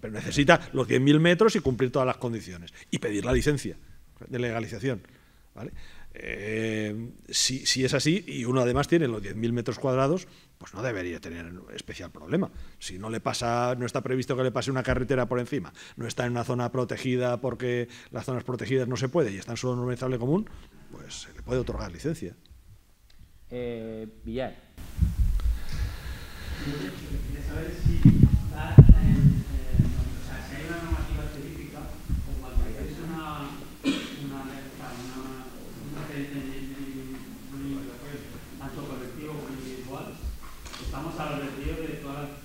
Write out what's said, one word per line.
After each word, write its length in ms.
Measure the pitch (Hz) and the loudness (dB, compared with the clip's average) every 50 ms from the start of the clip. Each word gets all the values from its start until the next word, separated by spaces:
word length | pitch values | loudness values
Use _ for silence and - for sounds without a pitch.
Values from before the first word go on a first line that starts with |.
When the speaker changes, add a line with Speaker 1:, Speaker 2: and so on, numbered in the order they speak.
Speaker 1:
Pero 120 | - 110 107 | -8 -8 -8
necesita 480 | 107 - - - 143 143 135 170 156 - - - | -6 -6 -2 2 2 8 8 6 6 6 -2 -2
los 160 | 135 123 104 | -2 0 4
diez 120 | 123 123 | 4 4
mil 200 | 131 139 147 156 | 6 8 6 8
metros 340 | 160 175 180 170 220 226 - | 8 6 6 6 6 4 4
y 60 | 208 | 4
cumplir 320 | 147 135 127 104 131 127 120 | 0 0 0 2 0 0 2
todas 140 | 147 131 | 2 2
las 100 | 127 120 | 2 0
condiciones. 560 | - - 123 117 110 - 87 92 87 85 85 - - - _ | -2 -4 -4 -4 -6 -8 -10 -14 -14 -14 -16 -18 -20 -10 _
Y 80 | - - | -6 -4
pedir 260 | - 113 104 101 95 | -4 -2 -2 -2 0
la 80 | 120 131 | 2 2
licencia 440 | 127 120 147 147 135 - 104 82 - - - - - - - - - - - | 4 4 4 2 2 -2 -6 -10 -10 -16 -20 -20 -20 -20 -20 -20 -20 -16 -10
de 100 | 127 123 | -6 -4
legalización, 600 | 123 120 110 113 113 113 117 107 107 135 123 98 - - - - - - _ - - - _ | -4 -2 -4 -4 -6 -6 -8 -6 -4 -4 -4 -4 -8 -16 -20 -20 -20 -20 _ -20 -20 -20 _
¿vale? 180 | - - - - - - - - - - - - | -14 -14 -12 -12 -12 -14 -14 -16 -16 -16 -16 -16
Eh, 960 | - - - 57 101 98 107 110 110 110 113 110 110 107 107 107 110 117 123 - - - - | -12 -10 -8 -8 -6 -6 -4 -4 -2 -2 -2 -2 -2 -4 -4 -6 -6 -10 -12 -14 -18 -16 -6
si, 360 | - - - - 131 135 - | -2 -2 0 0 -2 -2 -2
si 200 | - - 131 131 | -2 0 2 2
es 100 | 127 147 | 2 2
así, 300 | 139 - 151 165 208 185 | 2 2 2 0 0 -2
y 180 | - 143 139 120 | -6 -8 -6 -2
uno 160 | 117 127 131 | 0 2 2
además 280 | 123 120 123 135 143 - | 4 4 2 2 2 2
tiene 180 | - 170 160 | 2 2 2
los 160 | 127 113 107 98 | 2 -2 -4 -6
diez 140 | - 113 | -8 -6
mil 160 | 110 113 117 120 | -2 -2 0 0
metros 260 | 120 113 135 120 - | 0 -2 -4 -6 -2
cuadrados, 480 | - 135 127 131 135 139 165 185 180 - - - - _ - _ | -2 0 2 2 2 2 2 0 -4 -10 -20 -20 -20 _ -20 _
pues 160 | - - - | -20 -18 -12
no 80 | 104 113 | -6 -6
debería 380 | 131 117 98 90 87 85 80 | -4 -4 -4 -6 -6 -8 -8
tener 260 | - 87 82 85 85 85 87 92 - - - | -10 -12 -12 -12 -12 -12 -14 -16 -16 -14 -14
especial 380 | - - - - - - 73 | -14 -12 -12 -12 -12 -12 -14
problema. 400 | 71 78 76 82 110 175 185 - - - - - - - | -14 -16 -8 -4 -2 -2 -2 -2 -6 -12 -14 -14 -16 -14
Si 180 | - - 92 92 | -14 -12 -12 -10
no 100 | 98 110 | -8 -6
le 120 | 113 110 | -6 -4
pasa, 560 | - - 113 - 123 117 120 120 120 123 127 123 | -4 -4 -4 -2 0 0 0 2 2 0 0 -2
no 80 | 123 | -4
está 140 | 117 - 135 | -4 -4 -4
previsto 360 | 123 135 127 131 123 - 139 | -2 -2 -2 -2 -2 -2 -2
que 60 | 123 131 | 0 0
le 80 | 131 | 0
pase 220 | 110 131 110 131 135 | 0 -2 -2 -2 -2
una 100 | 131 120 | -2 0
carretera 440 | - 127 123 131 110 139 127 123 | 0 0 0 2 2 2 2 2
por 120 | 113 127 123 | 0 0 -2
encima, 340 | 123 117 - 135 87 76 - - - - - | -2 -2 -4 -6 -6 -6 -14 -18 -20 -20 -12
no 120 | - 120 113 | -10 -10 -8
está 180 | - - 127 | -4 -4 -2
en 60 | 123 123 | -2 -2
una 100 | 120 117 | -2 -2
zona 300 | 117 127 123 123 120 - | -2 -2 -2 -2 -2 -2
protegida 680 | 131 123 - 120 117 - 131 127 123 123 123 123 117 | -2 -2 -2 -4 -6 -2 -2 0 0 0 0 -2 -2
porque 460 | 123 131 120 113 127 123 123 120 120 120 - - - - | -2 -4 -4 -2 -2 -2 -2 -2 -2 -6 -8 -20 -20 -12
las 140 | - 123 - | -12 -10 -6
zonas 180 | - 127 123 113 | -4 -6 -6 -4
protegidas 460 | - 123 113 110 101 131 131 127 117 | -6 -6 -6 -4 0 0 0 0 0
no 80 | - | -2
se 120 | 101 135 127 | -2 -4 0
puede 220 | 123 175 156 107 | 0 0 0 0
y 60 | 98 | -2
está 160 | 98 92 - 117 | -6 -8 -10 -10
en 60 | 110 | -6
suelo 180 | - 127 123 | -4 -2 -2
no 60 | 123 123 | -2 -2
urbanizable 360 | 127 123 120 131 127 127 120 | -4 -4 -4 -4 -4 -2 -2
común, 320 | 113 127 151 190 220 - - - - - - - - - | 0 0 0 0 0 -4 -12 -18 -20 -20 -20 -20 -20 -20
pues 240 | - - - - - - - | -18 -18 -16 -14 -14 -14 -14
se 100 | - - | -16 -16
le 100 | - - | -16 -8
puede 180 | - 123 127 | -4 -2 -2
otorgar 320 | 120 107 - - 110 98 85 | -2 -2 -4 -6 -6 -8 -10
licencia. 420 | 85 - 143 165 - - 85 - - _ - - - - - - - _ _ - _ _ - - - - - - - - - 123 | -6 -6 -6 -4 -4 -8 -12 -12 -14 _ -20 -20 -20 -20 -20 -20 -20 _ _ -20 _ _ -20 -20 -20 -20 -20 -20 -20 -18 -12 -10
Speaker 2:
Eh, 540 | 123 123 120 120 113 113 113 113 110 110 107 - - - | -8 -6 -6 -6 -6 -8 -8 -8 -10 -10 -12 -14 -14 -12
Villar. 300 | 113 113 123 131 104 87 - - - - - - - - - - - - - - - - - - - - - - - - - - - - - - - - - - - - - - - - - 151 | -8 -6 -6 -6 -6 -8 -12 -20 -20 -16 -14 -14 -12 0 0 0 0 2 2 2 4 4 4 4 2 2 2 0 -4 -2 -2 -2 -2 -4 -6 -8 -8 -10 -10 -10 -12 -12 -12 -8 -8 -8 -6 -6
Speaker 3:
Quería 800 | 139 143 147 185 - - - - - - - - - - 143 - - | -6 -6 -6 -6 -8 -8 -10 -8 -6 -6 -4 -4 -4 -6 -6 -6 -4
saber 240 | - 156 160 175 175 - - | -4 -4 -6 -6 -6 2 2
si 160 | - - - - - - - - - - - - - - | 4 4 10 10 10 10 12 8 8 8 4 2 0 -4
va 200 | - - - - - | -4 -4 10 12 12
en, 640 | - - - - - - - - - - - - - | 12 12 12 12 12 8 6 8 8 8 6 6 0
eh, 400 | - - - - - - - - | -2 -4 -4 -2 2 4 4 4
o 400 | - - - - - - - - | 4 4 0 0 -2 -4 -6 -8
sea, 160 | - - - - | -8 -8 -10 -10
si 80 | - - | -10 -10
hay 100 | - 151 160 | -10 -8 -8
una 100 | 170 170 170 | -8 -6 -4
normativa 380 | - - - - - - - - | -4 -4 -4 -2 -4 -4 -4 -4
específica 560 | - - - - - - - - - - - | -6 -8 -10 -12 -12 -12 -12 -12 -12 -12 -12
o 500 | - - - - - - - - - - - - | -12 -12 -12 -12 -6 -4 -4 -4 -4 -4 -6 -8
cuando 240 | - - - - - | -8 0 0 0 2
hacéis 320 | - - - - 147 147 - - | 2 -2 -6 -6 -8 -8 -8 -8
una, 480 | 160 165 165 156 160 156 151 143 139 147 139 131 - - - - | -8 -8 -8 -8 -8 -8 -8 -8 -10 -10 -12 -12 -14 -16 -4 -2
una, 560 | 277 - - - - - - 143 139 135 135 135 | -2 -2 -2 -4 -10 -10 -10 -10 -8 -8 -8 -10
una, 420 | 131 127 - - - - - - - 123 123 123 - - - | -10 -10 -10 -12 -12 -14 -12 -12 -12 -12 -10 -12 -10 -10 -10
una 800 | - 131 131 131 131 - - - - - - - - 143 143 147 147 | -10 -10 -12 -12 -12 -14 -14 -14 -14 -14 -14 -12 -12 -10 -10 -10 -10
referencia 320 | 151 147 143 139 143 143 139 | -8 -8 -8 -8 -6 -8 -8
en, 80 | 131 | -8
en, 720 | 135 135 - 131 135 139 139 135 135 131 131 131 131 135 - | -6 -8 -8 -8 -8 -8 -8 -10 -8 -8 -10 -10 -10 -12 -12
en, 1400 | - - 131 131 - 131 135 139 139 139 139 135 123 - - - 139 143 143 - - - 123 - - - - 143 | -12 -14 -14 -14 -14 -12 -12 -8 -8 -6 -6 -6 -8 -10 -12 -12 -12 -12 -12 -12 -12 -12 -14 -14 -14 -14 -14 -12
tanto 260 | 139 131 - 143 139 | -12 -10 -10 -10 -10
colectivo 460 | - 135 123 123 110 - 135 151 151 156 | -10 -10 -10 -10 -10 -10 -10 -10 -10 -10
como 160 | 147 139 131 135 131 | -10 -8 -10 -10 -10
individual, 560 | 131 127 127 123 120 127 135 123 - - - - - - - - - - - - - - - - - | -10 -10 -10 -10 -10 -10 -10 -10 -10 -10 -12 -10 -8 -8 -8 -8 -12 -14 -14 -14 -14 -14 -12 -8 -8
estamos 320 | - - 135 151 165 - - | -6 -6 -6 -6 -6 -6 -6
al 160 | 151 147 147 | -6 -4 -4
albedrío 400 | 139 139 139 - 139 139 151 156 | -4 -6 -6 -8 -6 -6 -4 -4
de 240 | 156 160 151 147 - - | -4 -6 -6 -8 -8 -8
todas 220 | 139 139 143 147 143 - - - | -8 -8 -8 -8 -10 -10 -14 -16